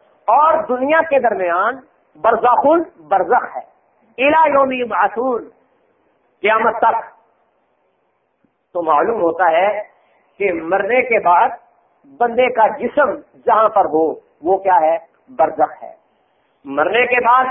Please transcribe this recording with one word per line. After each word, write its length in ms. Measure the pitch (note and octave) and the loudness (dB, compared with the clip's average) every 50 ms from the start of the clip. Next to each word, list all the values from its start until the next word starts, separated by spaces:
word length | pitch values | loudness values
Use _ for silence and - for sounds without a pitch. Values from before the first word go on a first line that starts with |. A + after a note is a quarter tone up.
| _ _ _ _ _ | _ _ _ _ _
اور 520 | - A3 C4 D4+ D#4+ D#4+ - - - B3+ B3 | 2 2 4 4 4 2 0 -2 -4 -4 -4
دنیا 220 | C4 C#4 D#4 E4 | -2 0 0 0
کے 180 | D#4+ D#4+ C#4 C4+ | 0 0 0 0
درمیان 580 | A#3+ A#3 G#3 F#3+ F#3 F3 E3+ F3+ G3 A3+ C4 C4 - _ _ _ _ _ _ D3+ | 0 0 -2 -2 -2 -2 -2 -2 -2 -2 -4 -6 -12 _ _ _ _ _ _ -4
برزخ، 460 | - A3 A#3 - - B3 A#3+ G#3+ - C#4 D#4+ F4 E4 - - - | -2 0 0 2 2 2 2 2 4 4 2 2 0 -4 -10 -16
برزخ 560 | G#3 G3+ G3 F#3+ F#3 - B3 A#3 - - - | -6 -2 -2 -2 0 0 0 -2 -2 -4 -10
ہے، 40 | C3 - _ _ _ _ _ _ _ _ _ _ - | -14 -16 _ _ _ _ _ _ _ _ _ _ -2
الی 340 | B3+ C#4+ D#4 D#4+ D#4+ D4+ C#4+ | 0 2 2 4 2 4 4
یوم 200 | C#4 C4+ C4 B3+ | 2 2 0 -2
یبعثون، 760 | B3+ B3 A3+ G#3 F3 G3+ G3 G3+ A3+ B3 C4 B3 A3 - - - _ _ _ _ _ _ _ _ _ _ _ _ _ _ _ _ _ - | -6 -6 -6 -2 -2 -2 -2 -2 -4 -4 -4 -4 -6 -8 -12 -20 _ _ _ _ _ _ _ _ _ _ _ _ _ _ _ _ _ -2
قیامت 340 | G3+ G#3+ A3 A#3+ A#3 A#3 A3+ | 0 0 2 0 0 0 2
تک۔ 260 | A3+ A3 A3+ A3+ - - - _ _ _ _ _ _ _ _ _ _ _ _ _ _ _ _ _ _ _ _ _ _ _ _ _ _ _ _ _ _ _ - | 2 2 0 0 -4 -10 -18 _ _ _ _ _ _ _ _ _ _ _ _ _ _ _ _ _ _ _ _ _ _ _ _ _ _ _ _ _ _ _ -8
تو 100 | F3+ E3+ | -4 0
معلوم 380 | D#3+ D#3 D3 E3 A3 A#3 G#3+ | 0 2 2 2 0 -2 -2
ہوتا 300 | F3 E3 D#3+ E3 F#3 E3+ | -2 -2 0 0 2 2
ہے 320 | D#3+ E3 F#3 G#3 G#3 G#3 G#3 - _ _ _ _ _ _ _ _ _ - | 2 2 2 0 -2 -4 -8 -14 _ _ _ _ _ _ _ _ _ -6
کہ 140 | G3+ G3 F3 | -4 -4 -4
مرنے 500 | E3 D#3+ E3 F3+ G3+ G3+ F#3+ A#3+ C4 B3+ | -4 -4 -4 -4 -2 -2 -2 -2 -2 0
کے 180 | B3+ A3+ G#3+ | 0 -2 0
بعد 280 | - E3+ F3 E3+ A3+ C4 - - _ _ _ _ _ _ _ _ _ | 2 2 2 2 2 0 -2 -8 _ _ _ _ _ _ _ _ _
بندے 480 | - - - A#3+ A#3+ A3+ A#3 B3+ B3+ B3 | -14 -6 -4 -4 -2 0 0 0 0 0
کا 140 | A3+ A3 G3 - - | 0 0 0 0 -2
جسم 360 | - - - D4 C#4+ B3 - - - _ _ _ - | -8 -4 -2 0 0 0 -2 -6 -12 _ _ _ -2
جہاں 220 | - A3+ G#3 A3 G#3 | 0 2 2 2 2
پر 160 | - D#3 D3 | 2 0 0
ہو 300 | C#3 D3 D#3 D#3+ D3+ B2+ - - _ _ _ D3 | 0 0 0 0 -2 -4 -6 -12 _ _ _ -4
وہ 160 | E3 F#3+ F#3+ | -2 -2 -2
کیا 220 | F#3+ G3 F3+ E3+ | 0 0 2 2
ہے؟ 160 | D#3 D#3 E3 D#3+ - _ _ _ _ - | 2 0 0 -2 -6 _ _ _ _ -10
برزخ 540 | C3 B2 D#3+ D#3 - - D3+ - - - A#2 | -4 -2 -2 -2 0 -2 -2 -2 -4 -8 -20
ہے۔ 100 | - - _ _ _ _ _ _ _ _ _ _ _ _ _ - | -20 -20 _ _ _ _ _ _ _ _ _ _ _ _ _ -16
مرنے 420 | C#3 C3+ C#3+ D#3 F3+ G3+ A#3 B3 | -8 -4 -2 -2 0 0 0 -2
کے 140 | A#3+ A#3+ B3 | 0 -2 -2
بعد 240 | A#3+ A3+ B3 C4 C4 C4 | 0 2 2 2 2 0